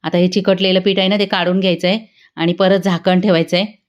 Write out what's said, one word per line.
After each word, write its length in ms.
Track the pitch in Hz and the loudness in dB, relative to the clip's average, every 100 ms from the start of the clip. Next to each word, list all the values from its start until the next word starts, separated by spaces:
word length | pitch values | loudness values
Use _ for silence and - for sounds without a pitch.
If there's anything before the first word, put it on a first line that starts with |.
आता 140 | 160 175 | -4 0
हे 100 | 180 | 0
चिकटलेलं 520 | 185 190 185 190 185 | 0 0 0 2 0
पीठ 200 | 190 190 | 0 0
आहे 80 | 190 | 0
ना, 100 | 202 | 0
ते 80 | 196 | 0
काढून 340 | 196 175 185 | 0 0 0
घ्यायचं 280 | 190 170 180 | 0 0 -2
आहे 120 | 214 220 _ _ - | -2 -6 _ _ -4
आणि 160 | 165 | -4
परत 260 | 175 190 196 | 0 2 2
झाकण 400 | 185 170 - 185 | 0 -2 0 0
ठेवायचं 380 | 208 165 165 180 | 2 0 0 -2
आहे. 80 | 208 - | -4 -10